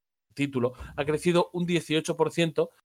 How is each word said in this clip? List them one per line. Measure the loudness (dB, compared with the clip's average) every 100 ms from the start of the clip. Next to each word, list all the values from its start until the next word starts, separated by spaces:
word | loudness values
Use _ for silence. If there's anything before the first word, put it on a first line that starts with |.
| _ _ _
título, | -4 -2 0 -2 -4 -12 -6
ha |
crecido | -2 0 4 4 2
un | -2 0
dieciocho | -2 0 -2 0 0
por | 0
ciento | 2 0 0 -2 _